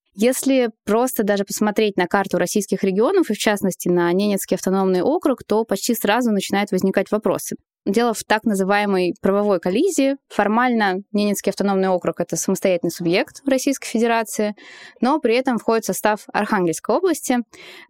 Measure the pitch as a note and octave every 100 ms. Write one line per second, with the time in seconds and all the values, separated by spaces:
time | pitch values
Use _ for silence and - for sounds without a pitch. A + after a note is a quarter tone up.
0 | _ G3 A#3+ C4 C4+ C4 A#3+ - - A3
1 | B3+ - G3+ G3+ G3 - G#3+ G#3 G#3+ G3
2 | F3 G3+ G3 F3 F3 G#3+ G3 F#3+ G3 F#3+
3 | C4 G4 D#4 G#3 A3 G#3 F#3+ - F3+ F3
4 | F3 F#3 G#3 G3 - F#3 F#3+ F#3+ F#3+ F3+
5 | - F4+ D4+ A#3 - G#3+ A3+ G3 - A3+
6 | G3+ A3+ A#3+ G3 - G3+ G3+ F#3 F#3+ G3
7 | F#3+ G#3+ G3+ D3 - - _ _ - G#3
8 | A#3+ A3 - G#3+ A#3 G3 F#3+ G3+ G3+ F#3
9 | F3+ - G3 G3+ G#3 F#3+ F#3 G#3 F#4+ D#4
10 | C4+ C#4 _ - G3+ A3+ B3+ A#3 G3+ F#3
11 | - G#3 G#3 G3 G3+ - G3 G3 F#3+ F3+
12 | F3 - - E3 - F#3+ G3 F3 E3+ -
13 | E3+ F#3+ - - C4+ C4 C#4 C4+ - A3
14 | A#3 A3+ A3 - G#3 G3+ - - - -
15 | A#3+ D4+ A#3 A#3+ C4 A3 - A3+ - F#3
16 | G#3+ G#3+ - F#3+ G#3 G#3 F3 D#3+ - C4
17 | F#4 D#4 - B3 - - - -